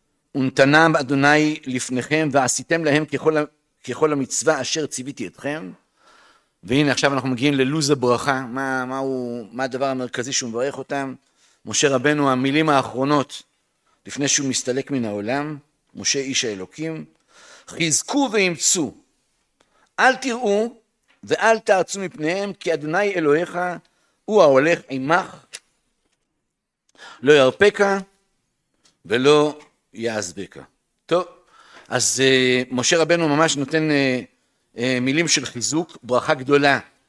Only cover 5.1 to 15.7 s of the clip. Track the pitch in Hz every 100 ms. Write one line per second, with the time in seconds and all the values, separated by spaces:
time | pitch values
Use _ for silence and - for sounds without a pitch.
5.1 | 131 92 - 139 156 180 175 _ _ _
6.1 | _ _ _ _ _ 90 135 147 - 143
7.1 | 139 131 123 143 139 131 160 143 139 123
8.1 | 120 - 131 127 127 135 131 127 135 135
9.1 | 131 123 120 101 117 131 123 135 131 123
10.1 | - 123 131 123 113 139 131 131 143 135
11.1 | 127 _ _ _ _ 110 110 143 135 139
12.1 | 151 139 127 135 147 156 139 113 117 139
13.1 | 147 127 - - _ _ _ _ _ -
14.1 | 131 139 - 135 120 - 127 - 135 113
15.1 | 104 104 139 147 147 _